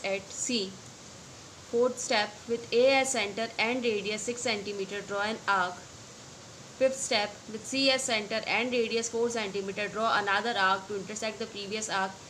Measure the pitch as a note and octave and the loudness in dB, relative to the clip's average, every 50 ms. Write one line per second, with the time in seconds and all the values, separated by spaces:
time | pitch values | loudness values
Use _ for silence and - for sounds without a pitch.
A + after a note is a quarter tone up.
0 | - G3+ G3 G3 F#3+ - - - - - B3 A#3 F#3+ F#3+ F#3+ - - - - - | -2 -2 -2 -2 -4 -6 -8 -6 -2 0 0 0 0 -2 -6 -10 -14 -18 -18 -18
1 | - - - - - - - - - - - - - - - A#3 B3 B3+ A#3+ - | -18 -18 -18 -18 -18 -18 -18 -18 -18 -18 -18 -18 -8 -2 2 4 4 4 2 0
2 | - - B3+ G#3+ G#3 G#3+ - - - - A#3 A#3 A#3 - - A#3 B3 C4+ C4+ C4+ | 0 2 2 2 2 2 -2 -8 -6 -4 -4 -4 -2 2 4 6 8 8 8 6
3 | C4 B3+ B3+ A#3 G3+ G3+ G3 G#3 A3+ A3+ - - G#3 A3+ A#3+ B3+ A#3 A#3+ G#3+ G3+ | 6 4 2 0 0 0 0 -2 -4 -2 0 0 0 2 2 2 2 2 2 2
4 | F#3+ G3+ G#3+ G#3+ - - A#3+ A#3+ - B3+ A3 G3+ F#3+ G#3 G3+ G3+ G3 F#3+ G3+ G3+ | 0 -2 -2 -2 -2 -4 -4 -2 -2 -2 -2 -2 -2 -4 -4 -4 -4 -4 -6 -6
5 | F#3 F3+ G3+ G3+ G3+ G#3+ A3+ G#3+ - - G3 F#3+ F3+ F3+ F#3+ - - - - - | -6 -4 -2 -2 0 0 -2 -2 0 2 4 4 4 2 -2 -6 -12 -16 -16 -16
6 | - - - - - - - - - - - - - - - - C4 C4 C4 C4 | -16 -18 -18 -18 -18 -18 -18 -18 -18 -18 -18 -18 -18 -12 -2 2 2 2 2 2
7 | - - B3 G#3+ G#3 G#3 - - - - G#3+ A3 - - - C4+ C4+ C4+ C4 C4 | -2 2 2 2 2 0 -4 -8 -12 -10 -10 -10 -6 -2 0 4 4 6 4 4
8 | C4 - A#3 G#3+ G#3 G3+ A3+ A3 G#3+ - E3 G#3 A#3 B3+ B3 B3 A3+ A3+ A3 A3+ | 2 2 0 0 0 0 -2 -2 0 2 2 2 2 2 2 2 2 2 2 0
9 | A3+ - - A3+ A#3 A#3+ A#3 A#3 G#3+ G3 F#3+ G3+ G3 G3 F#3+ G3+ G#3 G3 F3 G#3 | 0 0 0 0 0 2 2 0 -2 -2 -2 -4 -4 -4 -2 -2 -4 -2 0 0
10 | A3 A3+ - G#3 G#3 G3+ G3 G3+ G#3 A#3 A#3 G3+ F#3+ F#3+ F#3+ G3 F#3+ - G#3 G3 | 2 4 4 4 4 4 2 2 2 2 2 4 4 4 4 2 0 -4 -6 -6
11 | F#3 F#3 G#3+ G#3+ A3+ A3 G#3+ - A3+ G#3+ - G3+ G3+ F#3+ G#3 G#3+ G#3+ - - G3 | -4 -6 -6 -4 -4 -4 -4 -4 -6 -8 -8 -8 -8 -6 -4 -4 -4 -2 0 0
12 | F#3+ F#3+ F#3+ - - - | 0 -2 -4 -8 -16 -18